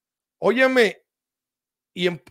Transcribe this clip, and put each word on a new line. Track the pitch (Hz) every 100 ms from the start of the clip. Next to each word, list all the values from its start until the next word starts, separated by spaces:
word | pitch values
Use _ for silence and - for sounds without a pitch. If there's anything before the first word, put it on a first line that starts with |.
| _ _ _ _
óyeme, | 185 233 262 262 202 - _ _ _ _ _ _ _ _ _
y | 175 180
en, | 170 _